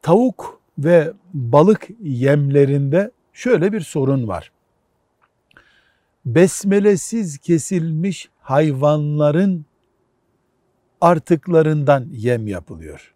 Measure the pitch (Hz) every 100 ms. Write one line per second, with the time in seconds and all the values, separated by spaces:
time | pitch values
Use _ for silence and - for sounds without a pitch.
0 | - 190 254 - - - _ - 143 175
1 | 151 - _ 143 120 139 180 214 - 226
2 | 180 123 135 147 139 143 135 143 139 165
3 | 208 _ _ - 247 202 185 208 151 156
4 | 135 135 110 87 - _ _ _ _ _
5 | _ _ _ _ _ _ _ _ _ _
6 | _ _ - 117 185 - 196 202 208 196
7 | - 226 185 143 - 165 - 185 165 156
8 | 190 175 - _ - 135 156 131 147 151
9 | 147 147 147 156 196 175 151 _ _ _
10 | _ _ _ _ _ _ _ _ _ _
11 | 170 170 - 165 - 165 156 151 143 139
12 | 120 135 117 120 107 90 80 82 80 71
13 | _